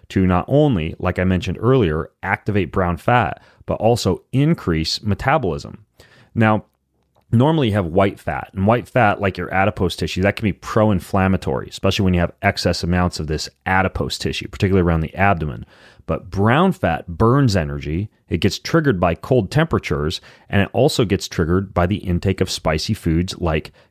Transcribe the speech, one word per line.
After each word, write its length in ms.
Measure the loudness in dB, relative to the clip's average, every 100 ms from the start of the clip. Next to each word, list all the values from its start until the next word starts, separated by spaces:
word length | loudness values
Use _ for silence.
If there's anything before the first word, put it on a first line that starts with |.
| _
to 180 | 0 2
not 200 | 2 2
only, 480 | 2 4 2 -2 -4
like 220 | -4 0
I 40 |
mentioned 340 | 0 0 -2 -2
earlier, 500 | 2 4 2 0 -6 _
activate 480 | -4 -4 -2 -2 -2
brown 240 | -2 -2 -2
fat, 440 | 0 0 0 -6 _ _ -8
but 140 | 0
also 440 | 2 2 0 -2 -2
increase 720 | 0 0 0 0 -2 -2 -4
metabolism. 800 | -4 -2 0 0 0 -4 -10 -18 _ _ -20 _ _
Now, 300 | 2 2 2 -2 _ _ _ _ _ _
normally 380 | 2 4 4 2
you 60 |
have 100 | 0 0
white 320 | 2 2 0
fat, 300 | -8 -8 -8
and 120 | 0 2
white 220 | 2 0
fat, 320 | 2 2 2
like 160 | -2 -2
your 160 | -4
adipose 440 | 0 0 0 -2 -2
tissue, 260 | -4 0
that 140 | 0 0
can 80 |
be 80 | -2
pro-inflammatory, 1160 | -4 -2 2 2 2 0 0 2 2 -2 -4 -6
especially 360 | -4 -2 0
when 100 | 2
you 60 | 2
have 120 | 0 0
excess 420 | -2 0 -2 -2
amounts 380 | 0 0 0 -2
of 60 | -6
this 240 | -6 -8 -10 -2
adipose 500 | 0 0 -4 -6 -4
tissue, 320 | -6 -6 -10
particularly 380 | -2 2 2 2
around 140 | 2
the 140 | -2
abdomen. 520 | 0 0 0 -4 -8 -14 _ -20 -18 -6
But 240 | -6 -4
brown 420 | 0 2 4 2
fat 340 | 0 -2 -2 -6
burns 480 | 0 2 4 4
energy, 540 | 2 -2 -6 -4 -4 -6 _ _
it 100 | -2
gets 180 | 0 -2
triggered 400 | -2 0 2 2
by 160 | 0
cold 360 | 0 0 0 2
temperatures, 720 | 0 0 -2 -2 -2 -2 -4 -12 -20 _
and 140 | -2
it 80 | 0
also 320 | 2 2 2
gets 240 | 0 0 -2
triggered 460 | -2 0 0 0
by 100 | 0
the 140 | 0 0
intake 420 | -2 -2 0 -2
of 80 | -2
spicy 460 | -2 -2 -2 -2
foods 440 | -2 0 0 -2 -4
like 340 | -2 -4 -6 -18 _